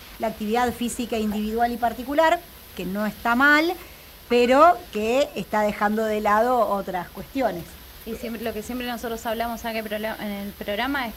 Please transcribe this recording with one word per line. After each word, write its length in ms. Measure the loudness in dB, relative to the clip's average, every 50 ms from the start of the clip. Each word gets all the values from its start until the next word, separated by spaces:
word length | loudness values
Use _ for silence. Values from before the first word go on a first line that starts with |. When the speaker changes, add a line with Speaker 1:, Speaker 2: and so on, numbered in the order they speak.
| -20 -16 -8 -4
Speaker 1:
la 80 | -4
actividad 460 | -4 -4 -4 -2 0 2 2 2 0 0
física 440 | -2 -4 -4 -4 -4 -4 -2 -2
individual 540 | -2 -2 -2 -2 -2 -2 -2 0 0 0 0
y 60 | 0
particular, 640 | 0 -2 -2 -2 -4 -6 -2 2 4 4 4 4 2 -2 -8 -20 -20 -20 -14 -10
que 100 | -8 -6
no 200 | -6 -4 -4 -4
está 300 | -4 -4 -2 0 0 4
mal, 380 | 6 6 6 6 6 4 2 -2 -6 -10 -18 -20 -20 -20 -20 -20 -12 -2
pero 500 | 2 4 4 6 6 8 8 8 8 6 4 -2 -8
que 380 | -6 -4 -2 0 2 2 0 0 -2
está 260 | -8 -6 -2 0 0
dejando 420 | 0 0 0 0 0 0 0 0 0
de 140 | 0 0 0
lado 460 | 2 4 4 4 4 4 4 2 2 2
otras 380 | 0 -2 -2 -4 -6 -6 -8 -8
cuestiones. 540 | -12 -14 -12 -6 -2 -2 0 0 -2 -4 -10 -12 -16 -20 -20 -20 -20 -16 -12
Speaker 2:
Y 100 | -12 -10
siempre, 280 | -8 -8 -8 -8 -6 -6
lo 80 | -6
que 120 | -6 -6 -8
siempre 220 | -8 -8 -6 -6
nosotros 380 | -6 -6 -6 -6 -6 -6 -6 -4
hablamos 380 | -4 -4 -4 -4 -4 -6 -6 -6
acá 160 | -6 -6 -6
en 520 | -6 -6 -6 -6 -6 -6 -6 -6 -8 -8
el 180 | -6 -8 -8 -10
programa 560 | -10 -10 -8 -6 -4 -4 -2 -2 -2 -4 -4
es 60 | -6 -8